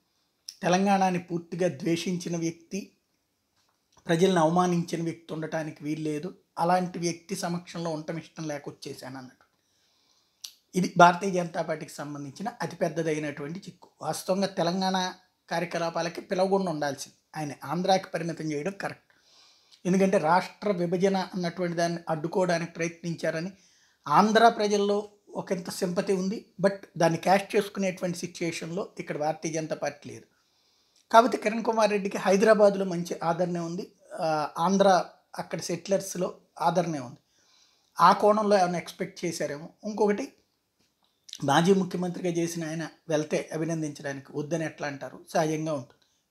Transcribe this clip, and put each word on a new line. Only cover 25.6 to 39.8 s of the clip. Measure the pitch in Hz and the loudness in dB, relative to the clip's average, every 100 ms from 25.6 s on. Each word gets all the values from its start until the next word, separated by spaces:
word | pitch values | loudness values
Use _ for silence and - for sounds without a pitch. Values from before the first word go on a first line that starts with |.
| 175 | -6
సింపతి | - 180 175 190 | -4 -2 -2 0
ఉంది. | 190 190 233 - - | 0 -2 -4 -10 0
But | 196 196 - 160 | 0 0 -8 0
దాన్ని | 165 160 | 2 2
క్యాష్ | 180 196 - 214 | 4 2 2 -2
చేసుకునేటువంటి | 202 202 196 180 180 175 | -2 -2 -4 -2 -6 -6
సిచ్యుయేషన్‌లో | 175 - 170 165 165 180 220 - | -8 -6 -6 -4 -6 -8 -8 -10
ఇక్కడ | 175 147 | -8 -4
భారతీయ | 151 160 165 | -2 -4 -4
జనతా | 160 156 147 | -4 -4 -4
పార్టీ | 147 - 123 | -6 -8 -14
లేదు. | - - _ _ _ _ _ _ _ - | -18 -20 _ _ _ _ _ _ _ 4
కాబట్టి | 226 240 - | 6 6 4
కిరణ్ | 214 226 | -2 -2
కుమార్ | 233 226 208 | -2 2 2
రెడ్డికి | 208 196 202 | 2 -2 -2
హైదరాబాద్లో | 208 196 220 208 202 196 190 | 2 6 6 8 6 4 -2
మంచి | 170 170 - | -4 -6 -4
ఆదరణ | 165 170 175 175 | -2 0 -2 -4
ఉంది. | 165 175 - _ - 165 | -6 -8 -10 _ -16 -4
ఆ, | 160 156 147 175 | -2 0 -2 0
ఆంధ్ర | 175 196 196 175 160 - _ - | 2 6 6 6 2 -10 _ -12
అక్కడ | - 165 | -10 -8
సెటిలర్స్‌లో | - 165 185 196 - 175 180 - _ - | -6 -6 0 -2 -2 -6 -6 -8 _ -2
ఆదరణ | 165 175 165 151 | 0 2 0 -4
ఉంది. | 123 - _ _ _ _ _ _ _ - | -8 -16 _ _ _ _ _ _ _ 4
ఆ | 175 | 6
కోణంలో | 202 208 208 208 202 | 8 4 4 4 4
ఏమైనా | 175 170 | 4 0
ఎక్స్‌పెక్ట్ | - - 180 - 175 | -6 -10 -10 -6 -6
చేశారేమో. | 165 147 143 170 _ | -4 -6 -8 -14 _